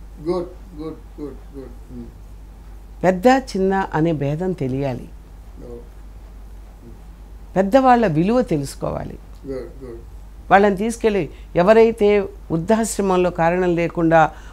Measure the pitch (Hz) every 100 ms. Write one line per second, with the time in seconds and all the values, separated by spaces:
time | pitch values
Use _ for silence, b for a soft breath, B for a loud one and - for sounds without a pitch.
0 | - - 156 180 - - - 151 156 156
1 | - - 143 120 - 139 127 - - 123
2 | 113 - - - - - - - - -
3 | 170 185 240 262 262 190 190 190 190 151
4 | 165 156 139 151 190 170 131 131 139 123
5 | - - - - - - 123 120 - -
6 | - - - - - - - - - -
7 | - - - - - 175 196 269 262 247
8 | 214 151 180 247 233 156 139 - - 147
9 | - - - - 135 131 117 - 131 113
10 | - - - - - 190 208 185 226 226
11 | 226 202 139 B B 165 180 220 226 226
12 | 208 208 190 - - 165 165 220 226 -
13 | 196 185 180 175 165 180 180 170 170 175
14 | 165 165 151 B B